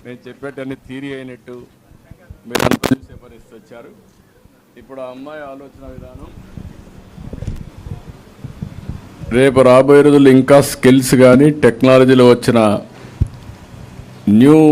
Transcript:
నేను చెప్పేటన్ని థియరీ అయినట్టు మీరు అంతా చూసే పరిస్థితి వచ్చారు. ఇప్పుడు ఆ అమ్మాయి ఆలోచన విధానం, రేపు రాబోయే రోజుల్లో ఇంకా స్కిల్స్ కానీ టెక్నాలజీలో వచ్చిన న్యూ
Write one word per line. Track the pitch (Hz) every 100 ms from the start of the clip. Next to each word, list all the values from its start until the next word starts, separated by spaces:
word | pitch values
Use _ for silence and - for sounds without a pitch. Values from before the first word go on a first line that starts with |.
నేను | 120 123 127
చెప్పేటన్ని | 117 139 135 135 131 -
థియరీ | 131 139 135
అయినట్టు | 131 123 - 123 123 _ _ _ _ - _ - 117
మీరు | 120 123
అంతా | 123 -
చూసే | 131 - 123
పరిస్థితి | 120 117 _ 113
వచ్చారు. | _ 117 - _ _ _ _ _ _ _ _ 117
ఇప్పుడు | 110 135 127
ఆ | 127
అమ్మాయి | 143 151 143
ఆలోచన | 135 139 135 135 131
విధానం, | 127 127 127 - - - - - - - - - - - - - - - - - - - - - - - - - - - - - - 117
రేపు | 135 131 127
రాబోయే | 127 135 143
రోజుల్లో | 147 143 135 131
ఇంకా | 131 139 139
స్కిల్స్ | - 127 135 131 131
కానీ | 127 127 151 151
టెక్నాలజీలో | 120 113 131 131 131 127 123
వచ్చిన | 120 - 117 107 104 - - - - - - - - - - - - - - - 107
న్యూ | 135 156 156